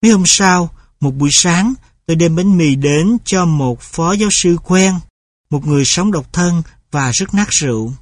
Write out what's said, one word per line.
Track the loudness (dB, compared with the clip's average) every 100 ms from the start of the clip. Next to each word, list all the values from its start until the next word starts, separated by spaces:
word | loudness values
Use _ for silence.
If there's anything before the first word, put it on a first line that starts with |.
Mấy | 4
hôm | 4 2
sau, | 2 2 2 -2 -8 -20 _
một | -4
buổi | 0 0
sáng, | 0 0 2 0 -2 -10 _ -4
tôi | 0
đem | 2 2
bánh | 2 2
mì | 2 2
đến | 0 0 0 -2 -2
cho | -2 0
một | 0 -2 -4
phó | -10 -4 -2
giáo | 0 -2
sư | 0 0 0
quen, | 0 2 2 0 -8 _ _ _ _
một | -6 0
người | 0 0
sống | 0 -2
độc | -2 -4
thân | -2 0 0 -4 -12 _
và | -4 -2
rất | -4 -4
nát | -2 -2
rượu. | -2 -2 -4 -6 -10